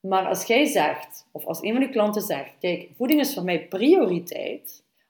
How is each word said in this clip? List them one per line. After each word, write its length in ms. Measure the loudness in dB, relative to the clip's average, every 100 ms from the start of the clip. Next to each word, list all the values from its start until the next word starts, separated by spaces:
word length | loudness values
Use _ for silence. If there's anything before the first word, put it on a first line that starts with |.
Maar 260 | 0 0 0
als 180 | -2
jij 200 | 2 2
zegt, 600 | 4 2 0 0 -10 -20 _
of 120 | -14 -10
als 160 | -6
een 100 | -4
van 100 | -2
je 60 | 0
klanten 340 | 2 0 0
zegt, 280 | -4 -6 -6 -6
"Kijk, 280 | -4 -4 -8 -6
voeding 240 | 2 2
is 140 | 2
voor 100 | -2
mij 220 | -2 -4 -4
prioriteit," 1160 | -2 4 6 4 0 -4 -8 -8 -10 -14 -20 _ _ _